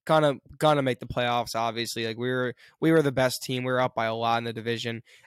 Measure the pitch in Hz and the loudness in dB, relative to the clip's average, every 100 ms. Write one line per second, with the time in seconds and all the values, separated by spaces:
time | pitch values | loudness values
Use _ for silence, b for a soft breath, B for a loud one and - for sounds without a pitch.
0 | - 156 147 131 - - 151 147 131 120 | 2 4 4 0 -8 0 2 4 2 -2
1 | 123 - 120 120 113 113 117 113 113 - | -4 -2 0 0 -2 -4 -4 -4 -6 -6
2 | 113 113 123 127 127 b b - 160 165 | -6 -4 -4 -2 -4 b b -2 4 4
3 | 143 131 127 - - 127 127 127 127 - | 4 2 0 0 -6 -4 -2 0 0 0
4 | 113 113 117 117 117 113 113 113 120 117 | -4 -2 0 0 -2 -6 -6 -4 -6 -8
5 | b b | b b